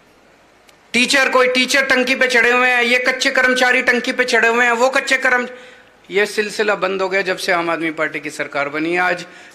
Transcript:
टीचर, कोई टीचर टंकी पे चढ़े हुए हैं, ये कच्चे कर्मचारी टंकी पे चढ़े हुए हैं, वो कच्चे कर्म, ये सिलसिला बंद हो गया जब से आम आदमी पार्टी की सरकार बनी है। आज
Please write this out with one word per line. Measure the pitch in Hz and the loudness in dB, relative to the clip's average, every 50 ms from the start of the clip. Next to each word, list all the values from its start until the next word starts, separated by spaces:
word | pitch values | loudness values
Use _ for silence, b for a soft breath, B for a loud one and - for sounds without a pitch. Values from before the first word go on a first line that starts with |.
| _ _ _ _ _ _ _ _ _ _ _ _ _ _ - _ _ _ - | _ _ _ _ _ _ _ _ _ _ _ _ _ _ -20 _ _ _ -2
टीचर, | 233 247 208 262 277 262 247 | 0 2 2 2 2 2 4
कोई | 254 254 254 247 | 4 4 2 2
टीचर | 254 262 254 254 262 285 269 | 2 2 0 2 2 2 2
टंकी | - 262 254 254 254 262 | 2 2 0 2 0 0
पे | 220 254 | 0 0
चढ़े | 247 247 240 226 240 | 2 2 2 2 4
हुए | 247 247 254 254 | 2 2 2 2
हैं, | 247 240 240 | 2 2 2
ये | 233 247 247 | 2 0 0
कच्चे | 247 269 262 262 - 269 | 0 0 -2 0 -2 0
कर्मचारी | 262 262 254 254 254 247 254 247 247 254 247 | 2 2 2 2 2 2 2 2 2 2 2
टंकी | 254 247 240 233 262 254 | 0 0 0 -2 -2 -2
पे | - 247 | -2 -2
चढ़े | 247 240 226 220 233 | 0 0 2 2 2
हुए | 233 240 247 | 2 2 2
हैं, | 240 233 | 2 2
वो | 226 247 262 | 2 2 2
कच्चे | 262 269 262 - 269 | 2 0 0 0 0
कर्म, | 254 254 262 254 247 247 240 B B B B B B B B _ _ _ - | 0 2 2 0 0 0 -4 B B B B B B B B _ _ _ -6
ये | 170 190 208 | -2 -2 -2
सिलसिला | 208 - - 208 208 196 - 220 208 202 | 0 -2 -4 -4 -4 -4 -2 -2 -2 0
बंद | 185 175 185 196 190 190 | 0 -2 -2 -2 -2 -2
हो | 190 | -2
गया | 185 190 196 | -2 -2 -2
जब | 175 160 | -2 -4
से | - - - 180 | -4 -2 -2 -2
आम | 170 170 170 | 0 0 -2
आदमी | 165 156 165 165 | -2 -4 -4 -4
पार्टी | 156 160 156 151 151 156 | -4 -4 -4 -4 -4 -6
की | 143 151 | -10 -10
सरकार | 143 - 147 139 - 143 143 143 | -8 -8 -8 -6 -4 -4 -4 -4
बनी | 139 151 156 165 175 | -4 -4 -4 -2 -2
है। | 180 | 0
आज | 180 180 180 170 175 B B B B B B | 0 0 -2 -4 -6 B B B B B B